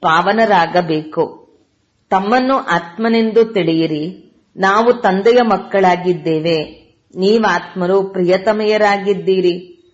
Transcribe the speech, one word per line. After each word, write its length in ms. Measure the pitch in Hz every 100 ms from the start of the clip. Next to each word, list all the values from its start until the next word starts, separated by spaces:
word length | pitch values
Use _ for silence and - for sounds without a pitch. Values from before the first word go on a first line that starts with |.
ಪಾವನರಾಗಬೇಕು. 1500 | 170 160 190 214 220 185 165 175 160 156 151 165 151 - _ _ _ _ _ _ _
ತಮ್ಮನ್ನು 460 | 190 202 254 254 269
ಆತ್ಮನೆಂದು 880 | - 170 - - 226 226 220 220
ತಿಳಿಯಿರಿ. 880 | 220 196 165 160 160 151 165 185 - _ _ -
ನಾವು 360 | 190 208 240
ತಂದೆಯ 500 | 240 202 190 220 247
ಮಕ್ಕಳಾಗಿದ್ದೇವೆ. 1400 | 226 190 - 196 185 175 180 170 160 156 165 160 147 - _ _ _ 180
ನೀವಾತ್ಮರು 840 | 190 226 208 175 - 185 180 196
ಪ್ರಿಯತಮೆಯರಾಗಿದ್ದೀರಿ." 1800 | 190 190 175 190 220 214 214 214 208 202 196 185 170 190 175 175 - - _